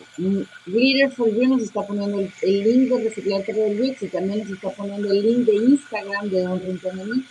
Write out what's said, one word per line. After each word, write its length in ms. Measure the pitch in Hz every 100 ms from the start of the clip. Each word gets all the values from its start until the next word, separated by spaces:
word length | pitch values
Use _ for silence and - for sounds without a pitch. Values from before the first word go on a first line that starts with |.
| - -
Mm, 240 | 185 196 - - -
Glitter 460 | 208 269 269 277
for 180 | 269 226
You 180 | 208 254
nos 140 | 262
está 240 | 208 208 196
poniendo 340 | 202 202 202
el, 120 | 190 -
el 220 | 190 202
link 260 | 208 254 247
de 140 | 240
Reciclar 400 | 220 202 175 196
Terror 360 | 196 208 214 208
Wix 220 | 262 262
y 60 | 190
también 320 | 180 190 208
nos 100 | 202
está 200 | 190 196
poniendo 400 | - 202 202 202
el 100 | 196
link 240 | 214 247 226
de 100 | 208
Instagram 760 | 240 285 - 214 196 202 208
de 120 | 185
Don 160 | 180 185
Rinconemí 680 | 185 185 185 185 196 254 262